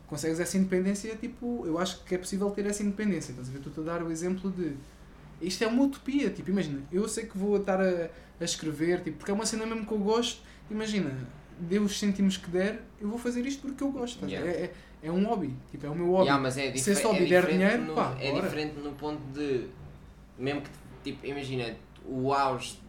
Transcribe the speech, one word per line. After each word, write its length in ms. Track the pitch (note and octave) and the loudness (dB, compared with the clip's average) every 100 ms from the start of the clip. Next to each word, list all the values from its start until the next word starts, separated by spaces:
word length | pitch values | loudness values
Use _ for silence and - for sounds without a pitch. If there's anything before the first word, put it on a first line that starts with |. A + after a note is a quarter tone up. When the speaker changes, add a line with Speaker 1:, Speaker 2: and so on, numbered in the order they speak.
| - | -10
Speaker 1:
Consegues 320 | D3 D#3+ D#3+ | -4 0 0
essa 160 | E3+ F#3+ | 2 2
independência, 580 | F#3+ F#3 F#3+ G3+ A3 | 4 4 2 0 -4
tipo, 480 | A3 A#3+ - A#3+ A#3+ | -8 -8 -6 -4 -2
eu 140 | E3+ E3 | -2 0
acho 240 | F#3+ - | 0 -4
que 100 | - | -4
é 40 | F3+ | -4
possível 320 | - F#3+ G3+ | -2 -2 0
ter 140 | G3+ | 0
essa 180 | G3+ G#3 | -2 0
independência, 480 | G3+ G3 G#3+ D#3+ D3+ | 0 0 0 0 -2
estás 160 | B2+ B2+ | -8 -8
a 40 | |
ver? 80 | C#3 | -8
Estou-te 200 | D3 D3+ | -8 -6
a 40 | |
dar 200 | D#3+ E3+ | -4 -2
o 80 | E3 | -2
exemplo 400 | D#3+ F3+ F#3 F#3+ | -2 -2 -2 -2
de, 240 | F3+ D#3 C3+ - - - - - - | -2 -4 -4 -12 -20 -20 -20 -20 -8
isto 220 | F3 - | -6 0
é 40 | A3 | 2
uma 160 | B3 | 4
utopia, 460 | C#4 - - C#4 G#3 | 4 2 -2 2 2
tipo, 200 | - - | -2 0
imagina, 320 | F#3+ D3+ C#3 C3 | 0 2 -4 -2
eu 160 | F3+ A3 | 0 0
sei 180 | A3+ | -2
que 120 | G#3+ F#3+ | -6 -2
vou 180 | G#3 G3+ | 2 2
estar 220 | G3 F#3+ | 4 4
a, 300 | F#3+ F3 E3 - - - | 4 2 -2 -8 -20 -6
a 40 | |
escrever, 580 | E3+ - D#3 C#3+ E3+ F3+ | -4 -2 -4 0 2 2
tipo, 140 | D#3+ D3+ | -2 -6
porque 140 | - | -2
é 20 | |
uma 120 | G#3 | 0
cena 200 | G#3+ A3 | 0 -2
mesmo 200 | A3+ A3+ | -4 -4
que 60 | G#3+ | -2
eu 60 | G#3+ | 0
gosto, 420 | G3+ A3+ A#3+ - - - - | 4 2 2 -4 -16 -20 -8
imagina, 460 | G#3+ G#3+ G#3 D3 C3 B2+ - - - | -4 0 0 0 -4 -10 -14 -20 -10
dê 200 | E3+ G3+ | -2 2
os 180 | G3+ - | 2 2
cêntimos 380 | G#3 F#3+ G3 | 0 4 2
que 140 | - F3 | 2 -2
der, 320 | F3+ G3+ A3+ - - | 0 0 -2 -12 -8
eu 80 | G#3 | -6
vou 80 | A#3+ | -2
fazer 260 | A#3+ A#3+ | -2 -2
isto 160 | C4+ C#4 | -2 -4
porque 200 | C4+ - | -8 -4
eu 80 | C#4 | -4
gosto, 240 | C4+ A#3+ - | -2 -6 -6
estás 80 | - | -6
a 20 | F#3+ | -4
ver? 60 | E3 | -2
Speaker 2:
Yeah. 120 | E3+ | -2
Speaker 1:
É, 20 | F3 - - - | -4 -8 -20 -12
é, 40 | D3+ | -2
é 40 | |
um 120 | F3+ | 2
hobby, 300 | A3 G#3+ C3+ B2+ - | 2 2 -2 -6 -12
tipo, 140 | C#3+ | -10
é 40 | D3 | -6
o 60 | |
meu 120 | E3 F3 | -2 4
hobby. 160 | F#3 | 6
Speaker 2:
Yeah, 160 | D3 C#3 | 6 6
mas 160 | C3 C3+ | 2 0
é 140 | C3+ | -2
Speaker 1:
Se 20 | C3 G3+ | 0 2
esse 20 | |
Speaker 2:
dife-, 80 | G3+ A3 | 4 4
Speaker 1:
hobby 160 | F#3 | 4
Speaker 2:
é 40 | E3+ | 8
Speaker 1:
der 140 | F3+ | 8
Speaker 2:
diferente 140 | E3+ F#3 | 8 6
Speaker 1:
dinheiro, 220 | G3 A#3+ | 6 4
Speaker 2:
no, 100 | - | 0
Speaker 1:
pá, 220 | A#3 B2+ B2+ | 0 0 0
Speaker 2:
é 120 | C#3 | 0
Speaker 1:
bora. 120 | - | 0
Speaker 2:
diferente 360 | E3 D3 D3+ C#3+ | 0 -2 -4 -4
no 120 | C#3+ | -8
ponto 280 | C3 D3+ D3 C3 | -6 -6 -6 -8
de, 340 | C#3 C#3+ B2 G2+ - - - - - - - | -4 0 0 -2 -12 -16 -18 -20 -20 -20 -6
mesmo 240 | C3+ C#3+ | -4 -4
que, 80 | - - - - | -6 -16 -18 -12
tipo, 220 | C#3 C3+ | -10 -8
imagina, 500 | B2 C#3+ C3 B2+ A#2 G#2 - - | -6 -6 -4 -4 -4 -8 -14 -16
o 280 | - C3 C3+ | -8 -2 2
auge 460 | C#3 C3+ B2 - - | 4 4 2 -4 -12